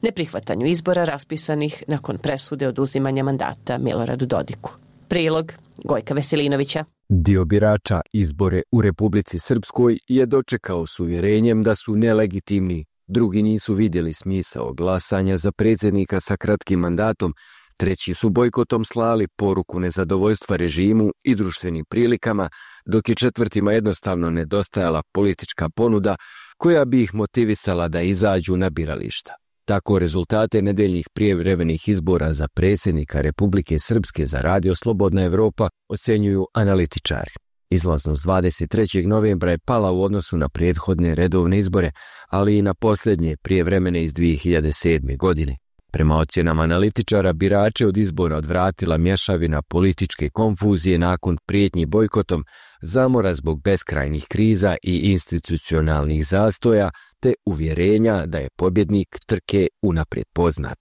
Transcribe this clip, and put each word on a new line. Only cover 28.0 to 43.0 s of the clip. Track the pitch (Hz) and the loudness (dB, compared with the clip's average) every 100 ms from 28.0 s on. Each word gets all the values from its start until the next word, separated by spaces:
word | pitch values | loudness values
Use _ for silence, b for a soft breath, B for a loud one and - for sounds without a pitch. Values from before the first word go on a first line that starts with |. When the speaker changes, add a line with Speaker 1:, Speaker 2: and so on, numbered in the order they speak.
Speaker 2:
izađu | 90 95 104 95 90 92 | 0 2 2 0 0 0
na | 95 | 0
birališta. | 76 78 71 50 - - - _ _ | -2 -6 -6 -8 -10 -14 -20 _ _
Tako | - 101 - 98 | -4 -4 2 2
rezultate | 87 82 85 110 113 110 | 2 -2 -2 0 2 2
nedeljnih | 98 101 101 90 78 | 0 2 2 0 -4
prijevremenih | - 104 92 85 92 82 80 - | -2 0 2 0 0 0 -2 0
izbora | 101 82 87 76 | 0 2 0 0
za | 73 73 | -2 -4
predsjednika | - 92 101 - 80 73 73 | 0 2 2 0 -2 -2 -2
Republike | 73 - 104 95 82 78 | -2 0 0 0 0 -2
Srpske | - 113 - - 71 | 0 -2 -2 -4 -4
za | 67 | -2
Radio | 78 95 92 | 0 0 0
Slobodna | 90 - 107 98 90 | 0 -2 0 2 2
Evropa | 92 92 110 - 104 _ _ | 2 2 2 2 -4 _ _
ocenjuju | 107 - 110 104 98 92 | -8 0 2 2 0 0
analitičari. | - 101 95 82 - - 65 - - _ _ _ | 0 2 2 0 -2 -4 -6 -8 -14 _ _ _
Izlaznost | 92 85 80 78 76 | -2 0 -2 -2 -4
dvadeset | 80 95 90 - 82 | 0 0 0 -2 -4
trećeg | 104 104 98 90 | 0 0 0 2
novembra | 107 107 95 90 | 2 2 2 0
je | 85 | -2
pala | - 120 101 | 0 0 2
u | 92 | 2
odnosu | 98 101 90 85 | 0 -2 -4 -2
na | 69 | -2
prethodne | - 85 82 - 90 87 | 0 0 0 -2 0 2
redovne | 78 90 92 87 98 | 2 2 2 2 2
izbore, | 95 95 85 73 B B B | 2 0 -2 -4 B B B
ali | 95 101 104 | 0 2 2
i | |
na | 101 | 2
posljednje | 92 110 107 | 0 0 0